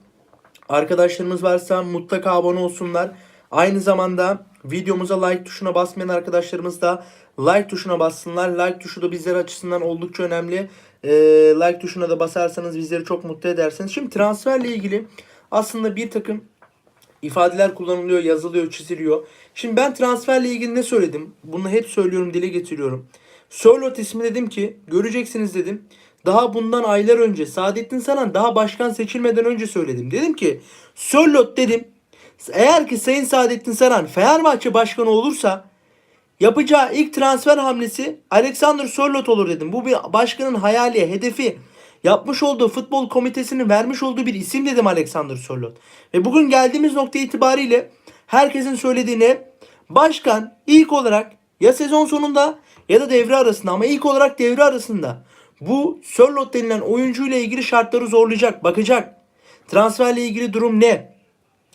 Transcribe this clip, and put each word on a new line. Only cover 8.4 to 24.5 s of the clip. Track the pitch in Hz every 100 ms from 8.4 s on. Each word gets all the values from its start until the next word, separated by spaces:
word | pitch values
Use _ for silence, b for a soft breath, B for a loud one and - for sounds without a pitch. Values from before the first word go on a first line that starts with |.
| 180 175 180
Like | 180
tuşu | - -
da | 175
bizler | 175 165
açısından | 180 175 - 180 175
oldukça | 170 165 175 -
önemli. | 180 170 170 185 196 b b b
Ee, | 139 151 156 - - 156
like | 175 175
tuşuna | 180 180 170
da | 165
basarsanız | 165 180 170 170 170 160
bizleri | 160 170
çok | 170 175
mutlu | 170 156 175
edersiniz. | 165 156 156 196
Şimdi | 285 254
transferle | 208 208 208 262 262 240
ilgili | 226 196 208 220 B B B B
aslında | 214 214 226 220 190
bir | 226
takım | 214 220 214 - _ _ _ _ _ _ _
ifadeler | 147 180 175 180 196
kullanılıyor, | 185 175 180 180 180
yazılıyor, | 160 160 170 175 160
çiziliyor. | - 156 160 156 156 B B B
Şimdi | - 233 226
ben | 269
transferle | 254 254 233 269 262 247
ilgili | 233 240
ne | 240
söyledim? | 240 233 165 147 160 _
Bunu | 156 175 190
hep | 220 226
söylüyorum, | 214 185 185 175
dile | 175 185
getiriyorum. | 175 175 156 135 127 - b b b b
Sörloth | - 226 269 262 254
ismi | 208 226
dedim | 233 226
ki, | 226